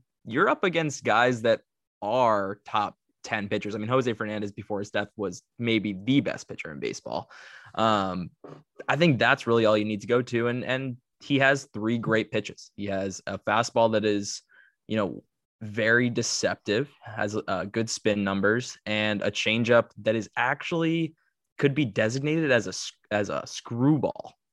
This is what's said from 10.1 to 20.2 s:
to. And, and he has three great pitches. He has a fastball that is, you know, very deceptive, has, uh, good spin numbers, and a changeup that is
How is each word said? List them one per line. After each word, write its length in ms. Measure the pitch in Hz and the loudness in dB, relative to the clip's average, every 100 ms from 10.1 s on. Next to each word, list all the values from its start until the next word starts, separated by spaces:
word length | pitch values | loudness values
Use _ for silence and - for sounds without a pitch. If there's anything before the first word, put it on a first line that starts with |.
| 120 | 0
to. 240 | 127 120 120 | 2 0 0
And, 180 | 123 113 | -2 -4
and 320 | 131 135 123 _ _ | -4 -4 -8 _ _
he 180 | - 139 | 0 4
has 300 | 135 139 - | 4 2 -2
three 240 | 107 110 117 | -4 -2 0
great 340 | 110 110 107 | 0 0 0
pitches. 400 | 110 - - - - | -4 -6 -10 -18 -10
He 120 | 101 | -6
has 340 | 95 98 90 - | -4 -4 -6 -8
a 120 | 98 | -6
fastball 540 | - 107 117 120 113 | 0 2 2 4 4
that 100 | 110 | 4
is, 380 | 107 104 101 - _ _ _ _ - | 2 0 -2 -10 _ _ _ _ -6
you 100 | 107 | -2
know, 260 | 98 53 - _ _ - | -2 -6 -16 _ _ -16
very 480 | 110 104 110 117 123 | -10 -2 2 4 2
deceptive, 800 | 117 117 - 90 95 - 104 143 _ | 0 -2 -2 -2 -2 -2 0 -2 _
has, 380 | - 110 104 107 - | -12 -4 -4 -4 -4
uh, 160 | 95 | -4
good 260 | 98 117 113 | -4 -4 -4
spin 360 | - 110 104 98 | -2 0 0 0
numbers, 520 | 98 98 117 127 - 104 | 0 2 2 -2 -10 -4
and 360 | 107 107 104 | -2 0 0
a 100 | 104 | -2
changeup 600 | - 110 113 117 120 - - | -2 0 2 4 4 4 -2
that 140 | 107 | -2
is 140 | 113 | 0